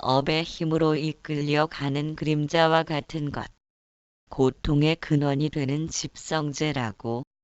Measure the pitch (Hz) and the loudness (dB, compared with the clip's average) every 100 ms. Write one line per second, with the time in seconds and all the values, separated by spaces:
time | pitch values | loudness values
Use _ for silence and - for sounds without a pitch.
0 | - 131 139 160 165 - 165 160 160 156 | 2 2 2 0 -2 -4 0 2 2 2
1 | 156 147 - 151 147 147 156 - 139 139 | -2 -6 -6 -4 0 2 0 -2 -2 -2
2 | 151 156 151 151 147 170 160 160 160 151 | -4 -4 0 0 2 4 6 4 2 -4
3 | - 160 147 120 - - _ _ _ _ | -4 -6 -4 -6 -10 -16 _ _ _ _
4 | _ _ _ - 131 - - 147 151 165 | _ _ _ 2 2 2 0 2 4 2
5 | - 147 143 139 151 151 135 147 160 - | 0 2 2 0 -2 -2 -2 -2 -4 -6
6 | 147 - - 156 151 135 151 139 117 101 | -8 -12 -6 -4 -4 -2 -2 -2 -4 -6
7 | 117 117 143 _ | -6 -6 -6 _